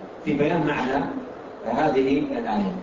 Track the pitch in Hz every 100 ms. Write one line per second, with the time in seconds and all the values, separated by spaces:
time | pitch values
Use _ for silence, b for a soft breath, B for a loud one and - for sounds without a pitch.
0 | - - 156 139 151 170 151 143 131 135
1 | - - - - - - 110 117 - 131
2 | 135 143 - 123 117 107 - -